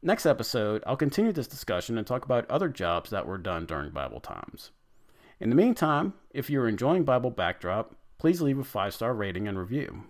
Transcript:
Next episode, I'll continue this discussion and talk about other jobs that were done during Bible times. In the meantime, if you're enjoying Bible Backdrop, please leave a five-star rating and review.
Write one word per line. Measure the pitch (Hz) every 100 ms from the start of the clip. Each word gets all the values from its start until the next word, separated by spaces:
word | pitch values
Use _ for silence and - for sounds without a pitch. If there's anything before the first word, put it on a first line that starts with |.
Next | 160 214 165
episode, | 135 110 123 104 107 -
I'll | 131
continue | 147 - 220
this | 170 123
discussion | - - 90 - 113
and | 104
talk | 127 -
about | 123 113
other | 143 180
jobs | 135 87 85 -
that | 101 -
were | 95
done | 92 87 82
during | 80 73
Bible | 73 67 58
times. | - 50 - - - _ _ - _ _ - _
In | -
the | 127
meantime, | 226 233 156 147 185 - -
if | - 135
you're | 143 120
enjoying | 104 127 185
Bible | 147 127 123
Backdrop, | 117 87 90 87 98 120 - - -
please | 160 175
leave | 151 135
a |
five-star | 135 104 98 - 113
rating | 117 101 90 104
and | 95
review. | 92 127 - - 98